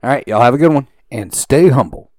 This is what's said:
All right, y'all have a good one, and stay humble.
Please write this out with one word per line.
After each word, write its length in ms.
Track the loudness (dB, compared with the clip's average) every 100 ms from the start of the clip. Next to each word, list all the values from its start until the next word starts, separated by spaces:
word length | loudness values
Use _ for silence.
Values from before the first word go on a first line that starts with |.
All 80 | -2
right, 180 | -4 -2
y'all 140 | 0
have 100 | 2
a 60 | 4
good 160 | 2
one, 140 | 2 -4 _ _
and 220 | -12 -10
stay 360 | -10 -2 2 4
humble. 420 | 2 -2 -8 -20